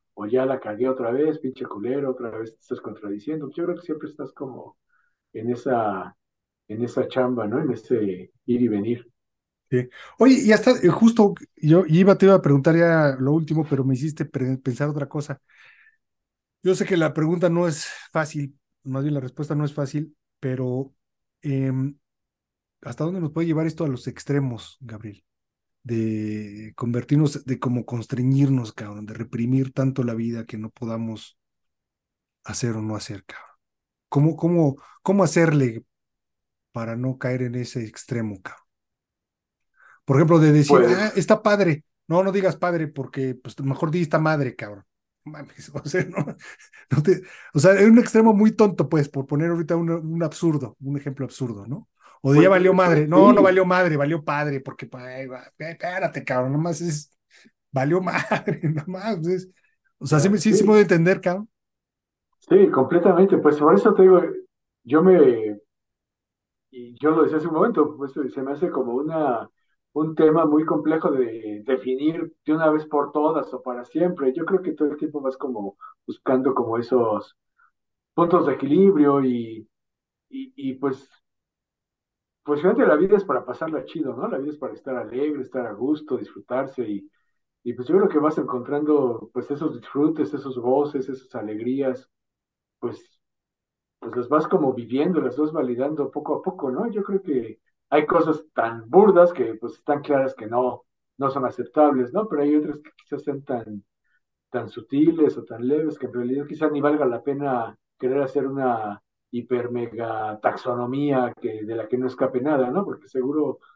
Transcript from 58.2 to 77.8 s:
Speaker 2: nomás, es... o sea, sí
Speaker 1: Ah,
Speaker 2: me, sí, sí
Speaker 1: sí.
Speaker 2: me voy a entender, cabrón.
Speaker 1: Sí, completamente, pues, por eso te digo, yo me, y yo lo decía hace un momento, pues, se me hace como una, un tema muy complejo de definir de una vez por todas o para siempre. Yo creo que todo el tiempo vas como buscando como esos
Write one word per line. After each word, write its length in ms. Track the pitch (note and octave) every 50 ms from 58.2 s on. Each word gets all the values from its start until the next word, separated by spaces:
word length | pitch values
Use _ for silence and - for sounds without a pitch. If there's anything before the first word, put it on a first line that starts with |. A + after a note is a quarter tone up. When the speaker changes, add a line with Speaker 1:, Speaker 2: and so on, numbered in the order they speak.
| - - G#3+ D#3+ - G#3 F3 - F3+
Speaker 2:
nomás, 560 | D3 D#3+ D3+ - F#3 F#3 F#3 G3 A3+ G#3+ E3+ D#3 F3
es... 220 | F#3 F#3 F#3 - _ _ _ _ _ _ _ _ _ _
o 80 | - C3
sea, 120 | D#3 D3+
sí 100 | D3 G3
Speaker 1:
Ah, 20 |
Speaker 2:
me, 80 | G#3 F#3+
sí, 140 | - G#3+ G3+
sí 100 | G#3 G3+
Speaker 1:
sí. 20 |
Speaker 2:
me 60 | G#3
voy 80 | G#3+ G#3+
a 40 | G#3
entender, 380 | E3 F3+ E3 E3 F3+ F#3+ F#3+
cabrón. 280 | - F3+ F3+ G3 G#3+ - _ _ _ _ _ _ _ _ _ _ _ _ _ _ _ _ _ _ _ -
Speaker 1:
Sí, 200 | E3+ G3 F#3+ -
completamente, 640 | - C3+ B2 - E3 F3 - G3+ E3+ F3 F#3+ G3 F#3 D#3+
pues, 180 | - D3 D3 -
por 160 | D3 D#3+ F#3+
eso 180 | G3+ - A3 G3+
te 100 | - F#3+
digo, 180 | F#3 F#3 F3 E3 - - - - _ _ _ _ _ _ _ _
yo 180 | A#2+ C#3+ D#3+ F3
me, 560 | F#3 F#3 E3+ C#3+ B2+ A#2 A2+ G#2+ G#2+ G#2+ G#2 _ _ _ _ _ _ _ _ _ _ _ _ _ _ _ _ _ _ _ _ _ _
y 240 | _ B2 A#2+ A#2+ A#2+ -
yo 120 | C#3 D#3
lo 120 | D#3+ D#3+ D3
decía 140 | - D#3 D3+
hace 100 | D3+ E3+
un 60 | D#3
momento, 400 | D#3+ G3+ A#3+ G3+ D#3+ D3 D3+ - C3+
pues, 160 | C#3 C3 -
se 280 | D3+ C#3 B2 - C#3
me 100 | C3 C#3
hace 180 | C#3+ D3 F3+ E3
como 240 | - D3 B2+ A#2+ A#2+
una, 540 | C3 D3+ D#3 E3 D#3+ D3+ C3+ A#2+ A2 G#2 - _ _ _ _ _ _ _ _ _
un 220 | D3 D#3 D#3+ D#3+
tema 300 | D#3+ D#3+ D3+ D3+ E3 D#3+
muy 200 | D3+ D3 D#3 D#3+
complejo 460 | E3+ F3 D3+ D#3+ D#3 D#3+ E3 E3 E3+
de 520 | C#3+ C3 B2 A2+ A2+ A2+ A2 G#2+ G#2 G#2 G#2+
definir 680 | C3 C3 C3 B2 B2+ C3 C3+ D3 D#3 E3 F3 E3 D#3+ - _ _
de 80 | D3+ D#3
una 160 | D#3+ D#3+ D#3
vez 160 | D3+ D3+ D#3
por 260 | - D3+ C#3+ C#3+ -
todas 420 | - D3+ D3+ D#3 E3 D3 B2+ - C3
o 80 | C3
para 240 | - C3 B2 B2 A#2+
siempre. 480 | - - D#3 F3 F3+ F3+ - C#3 C3 C3
Yo 120 | E3 D#3+
creo 160 | F3 F#3+ F3+
que 120 | - E3 D3+
todo 160 | - D3+ C#3+
el 60 | C3+ -
tiempo 240 | D#3 D#3 D3 D3
vas 160 | C3+ C3 C3 -
como 400 | C#3+ C3 B2 G#2+ G2 G2 - _ - - - _ _
buscando 480 | - A2 - _ - B2+ B2+ C3 C#3 C3
como 240 | C3 A#2+ A2+ A2+ A#2
esos 600 | A#2+ - C3 B2 A#2 A2 G#2+ G#2 - - _ _ _ _ _ _ _ _ _ _